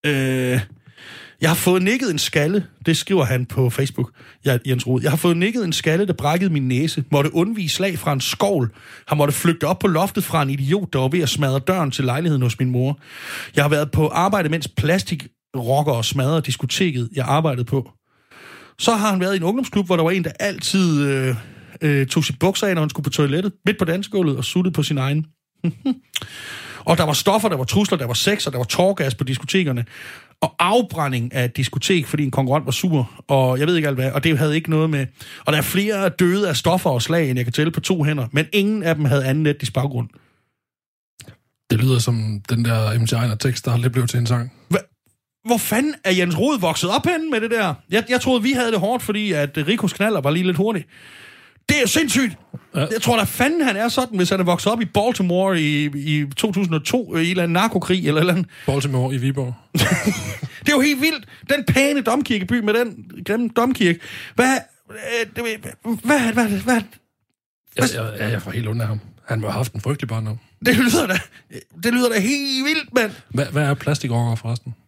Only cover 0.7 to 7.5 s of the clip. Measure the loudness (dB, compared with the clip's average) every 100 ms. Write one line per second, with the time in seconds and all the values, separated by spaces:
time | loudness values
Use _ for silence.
0.7 | -14 -20 -20 -20 -20 -20 _ 0 2 2
1.7 | 2 2 0 0 -2 0 0 2 0 -2
2.7 | _ 0 0 2 0 2 0 -2 0 0
3.7 | 0 -4 -4 -6 _ -20 -6 -2 0 0
4.7 | -2 0 0 2 2 2 2 0 0 -2
5.7 | -2 0 0 0 0 0 0 0 0 0
6.7 | 0 0 -2 0 0 2 0 0